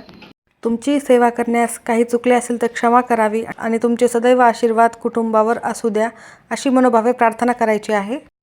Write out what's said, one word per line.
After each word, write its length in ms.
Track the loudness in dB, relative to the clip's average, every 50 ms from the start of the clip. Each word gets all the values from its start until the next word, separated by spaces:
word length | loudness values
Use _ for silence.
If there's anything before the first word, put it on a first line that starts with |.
| -10 -14 -20 -20 -20 -20 -20 _ _ _ _ _ -4
तुमची 360 | -4 -4 -4 -2 -2 -2 0
सेवा 300 | 2 2 2 4 4 2
करण्यास 500 | 0 -2 -4 -2 -2 -2 -2 -2 -4 -8
काही 240 | -6 -2 0 0 0
चुकले 300 | 0 -2 -2 0 2 0
असेल 280 | 0 0 -2 -4 -4
तर 60 | -4 -4
क्षमा 340 | -4 -2 0 2 2 2 2
करावी 400 | 2 0 0 0 0 -2 -4 -6 -8 -10 -8
आणि 200 | -6 -4 -2 0
तुमचे 300 | 0 0 0 2 2 2
सदैव 340 | 2 2 2 4 4 6
आशीर्वाद 540 | 4 4 4 2 0 0 2 2 2 2 0 -2
कुटुंबावर 560 | -8 -6 -4 -4 -2 0 2 2 2 0 0 -2 -4
असू 260 | -6 -6 -4 -4 -2
द्या, 200 | -2 -2 -2 -4 -6 -10 -20 -20 -20 -20 _ -10
अशी 180 | -8 -4 -2 0
मनोभावे 420 | 2 4 4 4 4 2 2 2 0
प्रार्थना 380 | 2 2 0 0 0 -2 -2 0
करायची 400 | 0 0 0 0 -2 -2 -2 -2
आहे. 240 | -2 -2 -4 -8 -10 -12 _ _ _